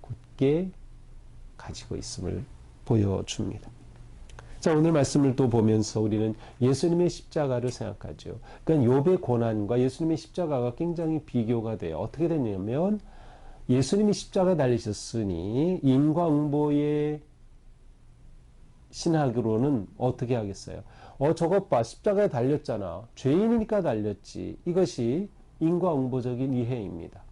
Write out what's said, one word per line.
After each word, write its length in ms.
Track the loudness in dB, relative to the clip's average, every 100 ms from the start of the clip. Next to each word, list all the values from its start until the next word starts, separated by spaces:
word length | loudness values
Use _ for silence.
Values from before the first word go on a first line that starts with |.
굳게 680 | -12 -14 -14 0 2 2 -2 -8 -20 -20 -18 -20 -18 -20 -20 -16
가지고 400 | -14 -14 -10 -10
있음을 480 | -8 -8 -6 -6 -10 -16 -20 -20 0
보여줍니다. 840 | 2 4 0 -4 -6 -6 -6 -14 -18 -20 -20 -20 -18 -18 -18 -16 -2
자, 160 | 2 4
오늘 160 | 4
말씀을 440 | 4 4 4 2 4
또 140 | 2
보면서 520 | 4 4 4 2 0
우리는 340 | 0 2 0 -4 -14 0
예수님의 480 | 2 4 2 4 2
십자가를 640 | -2 -6 -2 0 0 -2
생각하죠. 680 | -4 -8 -8 -14 -14 -12 -14 -14 -8 0
그러니까 260 | 4 6
욥의 300 | 4 4 2
고난과 580 | 2 2 2 0 0 2
예수님의 380 | 2 0 -2 -2
십자가가 580 | -4 -6 -2 0 -2 -2
굉장히 480 | -4 -2 -2 -2
비교가 540 | -2 -2 0 0 -2 -4
돼요. 200 | -4 -4
어떻게 300 | -6 -2 0
되냐면 720 | 0 -2 -2 -2 0 0 -2 -6 -20 -20 -20 -20 -14 0
예수님이 440 | 2 4 2 2
십자가에 440 | 0 -2 0 2 4
달리셨으니 1200 | 2 0 -2 -8 -6 -4 -2 -2 -2 0 0 2
인과응보의 1400 | 4 4 4 2 2 2 2 0 2 2 0 0 -2 -4 -10 -20 -20 -20 -20 -20 -20 -20 -20 -20 -20 -20 -20 -20 -20 -20 -18
신학으로는 960 | -4 0 2 2 0 0 2 2 0 -4 -4
어떻게 380 | -4 -2 -2 -2
하겠어요? 460 | -2 -8 -12 -14 -16 -20 -20 -2
"어, 140 | 0 2
저것 340 | 2 2 2
봐. 140 | 0
십자가에 440 | 0 -2 0 2 2
달렸잖아. 800 | 2 0 0 -2 -6 -6 -10 -14 -4
죄인이니까 680 | 2 2 4 2 0 0
달렸지." 760 | 0 -2 -2 -6 -10 -10 -10 -6 -2
이것이 640 | 0 0 0 -2 -2 -4 -12 -20 -2
인과응보적인 920 | 0 2 2 0 0 -2 -2 -2 -2
이해입니다. 680 | -2 -2 -4 -6 -8 -12 -16 -20